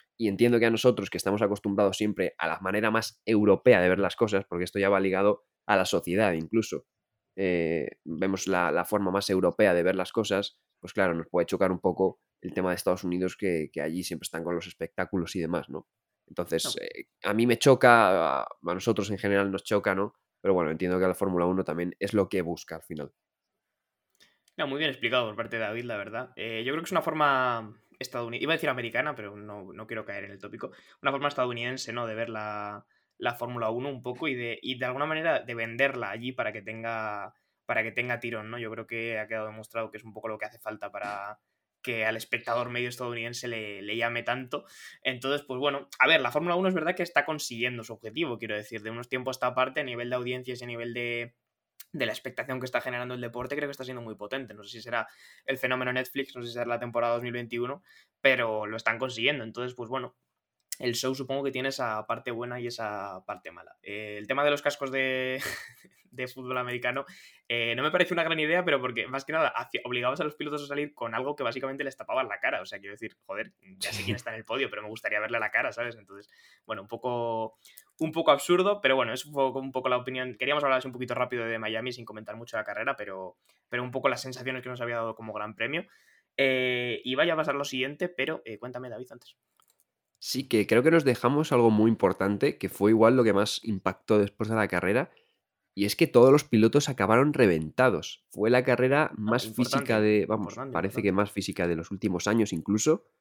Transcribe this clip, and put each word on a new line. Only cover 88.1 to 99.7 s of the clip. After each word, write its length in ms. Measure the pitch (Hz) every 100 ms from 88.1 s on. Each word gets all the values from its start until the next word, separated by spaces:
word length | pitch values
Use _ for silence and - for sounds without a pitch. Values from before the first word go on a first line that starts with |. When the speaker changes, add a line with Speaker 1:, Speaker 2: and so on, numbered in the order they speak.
| 175 135 160
Speaker 2:
eh, 140 | - 107
cuéntame, 300 | 123 123 127
David, 200 | 113 127
antes. 240 | 120 - _ _ _ _ _ _ _ _ _
Speaker 1:
Sí, 280 | - 123 131
que 180 | 110 101
creo 140 | 110
que 80 | 139
nos 120 | 165
dejamos 460 | 139 120 120 143 156
algo 200 | 127 117
muy 200 | 107 110
importante, 640 | 110 95 90 98 101 139 -
que 120 | 95
fue 240 | - 101
igual 240 | 110 110 131
lo 80 |
que 80 | 113
más 280 | 98 104 -
impactó 540 | - 98 95 - - 107
después 280 | 101 - 110
de 60 |
la 140 | 113 101
carrera, 420 | 90 90 110 156 _ _ _ _ _ _
y 100 | -
es 120 | 101 -
que 100 | 175
todos 240 | 123 127
los 140 | 147
pilotos 440 | - 113 113 143 139
acabaron 440 | 120 98 113 143
reventados. 920 | 143 113 80 78 - 127 87 - - _
Fue 180 | - 107
la 120 | 123
carrera 460 | 127 120 127 143 156
Speaker 2:
Ah, 40 | -
Speaker 1:
más 300 | 107 117 113
Speaker 2:
importante, 320 | 110 123